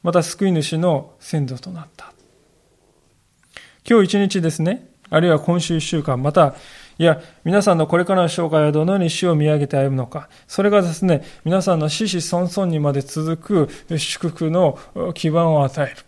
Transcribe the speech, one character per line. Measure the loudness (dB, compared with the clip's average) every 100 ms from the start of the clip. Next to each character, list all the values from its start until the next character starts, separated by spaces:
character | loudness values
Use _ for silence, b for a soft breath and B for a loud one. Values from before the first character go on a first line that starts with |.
ま | 2
た | 0
救 | 0 -2 0
い |
主 | 0 -2 -2
の | 0 0 -4 _
先 | -6 -4 -4
祖 | -6
と | -12
な | -16
っ | -16 -20
た。 | -20 _ _ _ _ _ _ _ _ _ _ _ _ _ _ B B B 2
今 | 4
日 | 4 2
一 |
日 | 0 0
で | -2
す | 0
ね、 | -2 -2 -8 _ _
あ | 0
る | 2
い |
は | 2
今 | 2 -2
週 | 0 -4
一 |
週 | -2 -4
間、 | -2 -2
ま | 0
た、 | 4 2 B B B B B
い |
や、 | 2 2 B B
皆 | 0 2
さ | 4
ん | 2
の | 2
こ | 0
れ |
か | 2
ら | 2
の | 2
生 | 0 0
涯 | 2
は | 2
ど | 2
の | 0
よ | 0
う |
に | 0
主 | 0 0
を |
見 | 2 2
上 | 2
げ | 0
て | 0
歩 | 0
む | -2
の | -6
か、 | -10 -16 b b
そ | -2
れ | 2
が | 2
で | 0
す | 0
ね、 | 0 0 B B
皆 | -2 0
さ | 2
ん | 0
の | 0
子 | -2 -2
々 | -4 -2 -2 -2
孫 | -2
々 | -2
に | 0
ま | 0
で | -2
続 | -4 -6 -4 -6 0 0 0 B -8
く | -6
祝 | -6 -6 -6
福 | -4 -2
の、 | 2 2 0 B
お、 | -8 -6
基 | -4 -2
盤 | 2 2
を | 2
与 | 0 -2
え | -6
る。 | -8